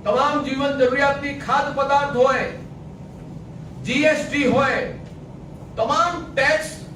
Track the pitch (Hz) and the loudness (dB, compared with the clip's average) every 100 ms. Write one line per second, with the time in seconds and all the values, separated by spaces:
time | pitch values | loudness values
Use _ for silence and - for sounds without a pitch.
0 | 202 240 277 294 269 269 285 277 247 269 | 2 4 4 2 -2 0 0 4 4 4
1 | 277 277 285 277 - 262 285 277 269 277 | 2 2 -4 -6 0 0 2 0 2 2
2 | 285 240 262 - - - - - - - | 2 4 4 4 0 -6 -12 -14 -16 -14
3 | - - - - - - - - - 262 | -16 -14 -14 -14 -14 -14 -14 -10 -2 4
4 | 302 294 - 294 262 254 269 - - - | 4 4 0 0 4 4 4 0 -4 -8
5 | - - - - - - - - 226 285 | -12 -14 -16 -16 -16 -16 -14 -4 0 4
6 | 349 339 - - 277 311 311 - - | 2 0 -6 0 2 2 -2 -10 -14